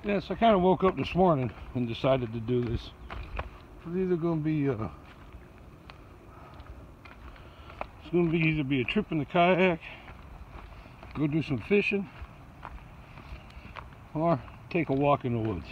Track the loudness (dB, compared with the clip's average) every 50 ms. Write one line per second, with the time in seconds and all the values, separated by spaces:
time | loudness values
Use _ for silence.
0 | 0 0 0 0 0 -4 -2 4 6 6 6 8 8 6 6 6 4 2 2 2
1 | -4 -2 4 4 6 6 6 4 2 -2 -4 -8 -14 -6 -2 -2 -2 -2 -2 0
2 | 2 2 2 2 2 -2 -6 -6 -2 0 0 0 2 0 -2 -4 -6 -8 -16 -16
3 | -16 -14 -12 -12 -12 -8 -8 -8 -8 -8 -12 -18 -20 -20 -20 -14 -10 -6 -2 -2
4 | 0 0 0 0 2 0 0 2 0 0 0 2 2 0 0 0 -4 -6 -8 -12
5 | -18 -20 -20 -20 -20 -18 -18 -18 -18 -18 -20 -20 -20 -20 -20 -20 -20 -20 -20 -20
6 | -20 -20 -20 -20 -20 -20 -20 -20 -20 -20 -20 -20 -18 -18 -18 -18 -18 -20 -20 -20
7 | -20 -20 -20 -18 -18 -18 -18 -18 -20 -20 -20 -20 -20 -18 -14 -14 -14 -14 -14 -18
8 | -12 0 2 4 4 4 4 4 4 4 2 2 0 0 0 0 0 0 0 0
9 | 0 0 -2 -2 -2 0 4 4 6 6 6 6 4 4 4 0 -4 -14 -16 -16
10 | -16 -18 -18 -18 -18 -18 -18 -18 -18 -16 -16 -16 -16 -16 -18 -18 -18 -20 -20 -18
11 | -18 -12 -4 -2 0 0 0 0 -2 -2 -4 -4 0 2 2 2 4 2 0 -2
12 | -4 -6 -10 -16 -16 -16 -16 -20 -20 -20 -20 -16 -16 -14 -14 -14 -16 -16 -18 -18
13 | -18 -18 -18 -18 -16 -16 -16 -16 -16 -18 -20 -18 -18 -16 -16 -16 -16 -16 -18 -20
14 | -20 -8 -4 0 2 2 2 2 -2 -10 -16 -18 -16 -4 -2 -2 0 0 0 2
15 | 4 4 4 2 2 -2 -2 0 0 -2 -2 -4 -8 -10